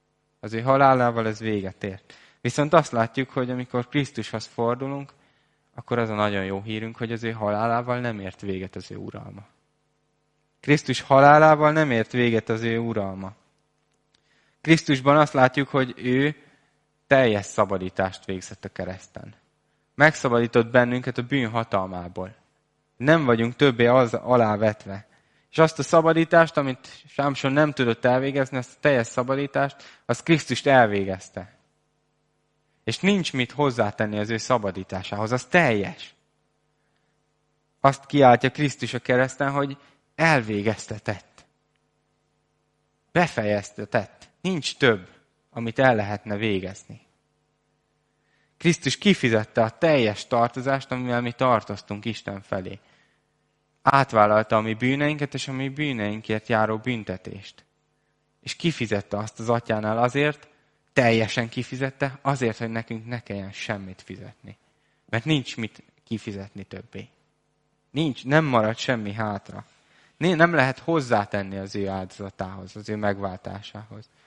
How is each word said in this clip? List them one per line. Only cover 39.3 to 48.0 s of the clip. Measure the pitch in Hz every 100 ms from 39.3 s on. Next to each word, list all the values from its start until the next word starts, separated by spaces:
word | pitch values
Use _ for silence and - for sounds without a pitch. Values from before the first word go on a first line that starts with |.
| - 139
hogy | 139 139 139 _ _ _
elvégeztetett. | - 165 151 110 104 101 104 - 107 - 101 - _ _ _ _ _ _ _ _ _ _ _ _ _ _ _ _ _ _
Befejeztetett. | 160 175 - 107 104 - - 107 120 98 _ - _
Nincs | 180 180 - -
több, | 135 107 92 _ _ _ _
amit | - 117 113
el | 131
lehetne | 113 101 104 113 101
végezni. | 110 98 92 95 - 110 _ _ _ _ _ _ _ _ _ _